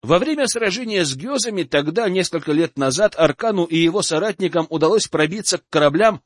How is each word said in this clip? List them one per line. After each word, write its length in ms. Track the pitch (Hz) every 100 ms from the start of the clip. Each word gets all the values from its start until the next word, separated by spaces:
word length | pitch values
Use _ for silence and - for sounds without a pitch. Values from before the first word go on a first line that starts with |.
| 135
Во 140 | 170
время 280 | 277 302 262
сражения 560 | 240 220 190 240 208
с 120 | 160 131
гезами 480 | 196 277 240 202
тогда, 440 | 147 147 147 175 220
несколько 420 | 185 175 165 151
лет 260 | 151 165 -
назад, 380 | 135 139 208 -
Аркану 480 | 160 143 226 208 170
и 100 | 165
его 280 | 165 190
соратникам 640 | - 160 202 190 185 165 156
удалось 380 | 160 156 214 -
пробиться 500 | 156 160 202 202 175
к 100 | _
кораблям 540 | 160 147 147 220 185